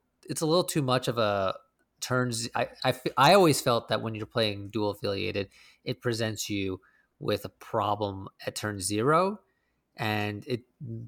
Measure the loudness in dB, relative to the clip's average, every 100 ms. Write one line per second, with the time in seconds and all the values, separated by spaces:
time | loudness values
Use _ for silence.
0 | _ _ -10 -4 2 2 2 -2 2 0
1 | 0 0 2 2 0 -4 _ _ _ -14
2 | -2 0 0 -4 -4 -4 -4 -2 -2 0
3 | -2 4 8 8 8 4 2 0 0 -4
4 | -2 -8 -4 0 0 -2 -6 -2 -2 -2
5 | -4 -2 -2 -4 -6 -12 -20 _ -8 -4
6 | -2 -2 -2 -4 -4 -4 -4 -6 _ _
7 | _ _ -2 -2 -4 _ -4 -2 0 0
8 | -2 -6 -14 _ -10 -6 -6 -4 -2 0
9 | 4 4 2 -4 _ _ _ _ _ -6
10 | -2 0 -2 -6 -6 -6 _ _ -12 -12